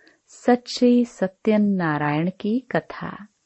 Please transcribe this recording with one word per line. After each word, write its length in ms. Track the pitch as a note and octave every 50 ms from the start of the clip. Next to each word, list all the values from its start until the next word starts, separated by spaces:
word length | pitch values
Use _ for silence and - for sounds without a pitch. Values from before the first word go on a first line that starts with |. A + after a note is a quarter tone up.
| _ _ _ _ _
सच्चे 760 | _ - - - B3 B3 B3 - - - - B3 B3 B3 B3 A#3+
सत्यनारायण 1300 | - - - F#3+ F#3 - _ - A3 G#3+ G#3+ G#3 G3+ G3 F#3 E3+ D#3 D3+ D3 D3 D3 D3 D3+ E3+ F#3 - -
की 200 | - G#3 A3+ C4
कथा, 680 | - - - D#3+ - - - - E3 E3+ - - G#3 - _ _ _